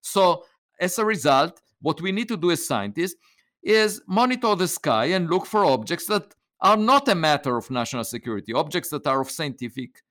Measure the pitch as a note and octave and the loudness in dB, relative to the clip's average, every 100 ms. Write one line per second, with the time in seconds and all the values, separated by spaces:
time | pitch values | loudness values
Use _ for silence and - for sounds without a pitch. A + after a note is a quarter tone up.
0 | - G3 F#3 - - _ _ _ F3+ F3+ | -4 2 2 2 -6 _ _ _ -4 0
1 | G#3+ G#3+ D3 C3+ D#3+ - _ _ D3 D#3 | 0 0 2 4 2 -4 _ _ -4 -4
2 | F3+ G3 A#3 A3 E3+ E3 - B2+ G2+ G#2 | -2 -4 -4 -2 0 0 -2 -2 -4 -4
3 | F3+ F3 _ _ _ _ - A3 G#3+ G#3+ | -6 -6 _ _ _ _ 0 2 2 -2
4 | - F#3+ B3 B3+ A#3+ G3+ F#3 - D#3 A2+ | -4 0 0 0 0 0 0 -2 0 0
5 | B2 F#3 E3+ F3+ F#3 G#3+ F#3 C3 A2 E3+ | 2 0 0 -2 0 2 4 2 0 -6
6 | - G#3 - _ _ _ F#3+ G#3+ G#3+ C#4 | -2 -4 -4 _ _ _ 2 4 4 4
7 | C#4 F#3 D#3+ D3 C#3 A#2+ - B2+ A#2 B2 | 4 2 4 2 2 -2 -2 -4 -4 -4
8 | A2+ A#2+ B2 G#2+ F#2+ A#2 D#3 E3+ - D3 | -6 -6 -6 -6 -4 -2 -2 -4 -6 -6
9 | D3 C3+ C3 - D3+ B2+ A#2+ - B2 _ | -2 0 -2 -6 -8 -6 -10 -10 -14 _
10 | _ | _